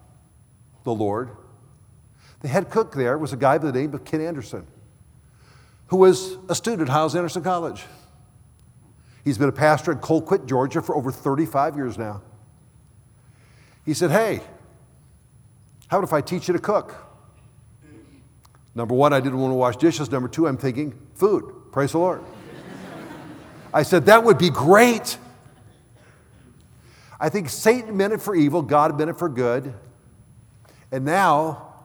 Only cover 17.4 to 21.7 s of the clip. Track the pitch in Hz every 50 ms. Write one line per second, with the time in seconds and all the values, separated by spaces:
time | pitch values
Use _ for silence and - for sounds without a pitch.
17.4 | - - _ - - - - _ _ - - - - - - - - _ _ _
18.4 | _ _ _ _ _ _ _ 120 117 110 123 127 143 147 143 135 131 139 127 131
19.4 | 131 131 131 127 127 123 117 - 160 170 156 151 147 - 139 131 123 123 - 156
20.4 | 165 151 131 - - 135 113 131 151 147 - - - - - - 185 214 196 135
21.4 | - - - - - -